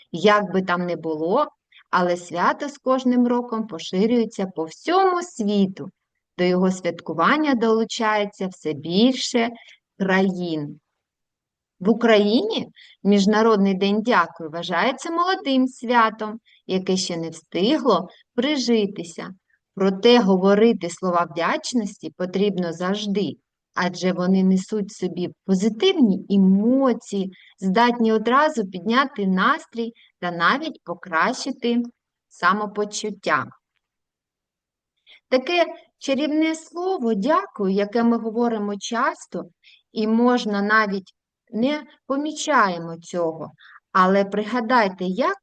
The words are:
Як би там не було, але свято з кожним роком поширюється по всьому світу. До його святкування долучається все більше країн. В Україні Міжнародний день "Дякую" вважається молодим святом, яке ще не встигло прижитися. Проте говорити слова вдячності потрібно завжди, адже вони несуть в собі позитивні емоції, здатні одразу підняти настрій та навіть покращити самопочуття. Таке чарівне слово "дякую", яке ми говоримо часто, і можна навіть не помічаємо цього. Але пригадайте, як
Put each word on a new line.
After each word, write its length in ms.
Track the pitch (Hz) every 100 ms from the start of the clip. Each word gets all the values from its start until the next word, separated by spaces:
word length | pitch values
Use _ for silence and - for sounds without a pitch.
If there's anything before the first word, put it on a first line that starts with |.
| _
Як 420 | 170 196 208 185
би 80 | 190
там 240 | 185 175 175
не 100 | 160
було, 500 | 160 156 160 240 294 - _ _ _
але 280 | 180 180 175
свято 520 | 175 170 220 - 294
з 80 | -
кожним 500 | 254 262 254 247 247
роком 400 | 247 240 220 -
поширюється 760 | 165 - 185 226 240 214 - 190
по 180 | 156
всьому 580 | 160 - - 359 381 349
світу. 680 | 349 - 208 208 190 190 151 - _ _ _ -
До 60 |
його 280 | 180 180 190
святкування 840 | 185 175 170 - 160 175 294 302
долучається 920 | 240 226 220 220 - 220 214 202 - 190
все 260 | - 151
більше 760 | 143 160 185 254 262 - 240 233 233 - - _ -
країн. 800 | 190 185 196 180 180 156 147 151 _ _ _ _ _ _ _ _ _ _
В 100 | 185
Україні 800 | 226 240 214 208 240 427 302 - - - _
Міжнародний 680 | 196 202 196 214 226 208 196
день 280 | 190 196 214
"Дякую" 480 | 220 202 165 - 160
вважається 640 | 165 170 175 240 - 339
молодим 560 | 339 349 381 277 262 262
святом, 720 | - 233 240 220 220 214 226 - _ -
яке 300 | 190 190 185
ще 200 | - 170
не 120 | 165
встигло 800 | 160 - 165 214 302 254 196 190 - _ -
прижитися. 920 | 269 294 233 226 202 185 170 - 175 190 _ _ _ -
Проте 440 | 196 190 233 240
говорити 680 | 196 185 196 202 233 196 170
слова 380 | - 185 175 170
вдячності 840 | 156 170 311 - 247 196 - 156 -
потрібно 560 | 180 190 208 185 170
завжди, 580 | 160 180 208 208 196 156 - _ _ _
адже 400 | - 180 180 180
вони 300 | 180 180 190
несуть 480 | 190 190 - 214 208
в 60 | -
собі 320 | 185 180 175 - -
позитивні 800 | 185 220 220 381 370 220 185 -
емоції, 1040 | 196 190 196 226 262 262 233 - 202 185 - - _
здатні 540 | 190 190 240 240 220
одразу 540 | 220 226 262 311 302 190
підняти 600 | 185 180 240 277 240 190
настрій 640 | 185 226 311 - 233 233 - _ _
та 120 | 180
навіть 520 | 170 170 262 320 -
покращити 1000 | - 170 185 160 190 254 277 262 240 240 240 - _ _ _
самопочуття. 1160 | - 180 202 208 202 208 - 214 208 175 147 123 - _ _ _ _ _ _ _ _ _ _ _ _ _ _ _ - _
Таке 360 | 254 254 349 320 - _ _
чарівне 580 | - 262 302 302 320 320
слово 580 | - 339 370 359 233
"дякую", 600 | 208 240 330 392 - 190
яке 300 | 196 208 233
ми 140 | 233 233
говоримо 600 | 220 220 240 220 208 202
часто, 640 | - 233 285 330 - 180 - _ _ _ _
і 160 | 233 214
можна 540 | 226 247 247 196 202
навіть 520 | 202 220 214 196 190 _ _ _ _
не 320 | 214 262 302 - _ -
помічаємо 880 | 277 302 302 311 277 196 170 165 170
цього. 540 | - 180 165 160 147 - - - _
Але 340 | 190 185 196 196
пригадайте, 800 | 208 214 247 226 254 196 185 185
як 320 | 185 320 392